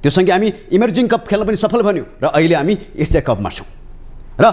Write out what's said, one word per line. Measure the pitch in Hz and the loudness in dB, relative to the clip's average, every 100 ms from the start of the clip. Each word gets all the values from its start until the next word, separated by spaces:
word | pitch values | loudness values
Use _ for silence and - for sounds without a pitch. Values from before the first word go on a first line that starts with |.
त्योसँगै | 143 175 185 | 2 2 2
हामी | 180 214 - - | 2 0 -4 -2
इमर्जिङ | 185 233 185 247 | 2 2 2 0
कप | 233 - | 0 0
खेल्न | 202 208 | -2 0
पनि | 208 | 0
सफल | 208 240 | 0 2
बन्यौँ | 208 175 - - | 0 0 -6 -4
र | 139 | 0
अहिले | 147 160 | 2 2
हामी | 165 151 202 - | 2 2 -2 -4
एसिया | - 160 160 | -6 0 0
कपमा | 135 104 95 | 0 -2 -4
छौँ | - - - - - - - - - | -8 -16 -18 -18 -18 -18 -18 -16 2
र | 214 | 2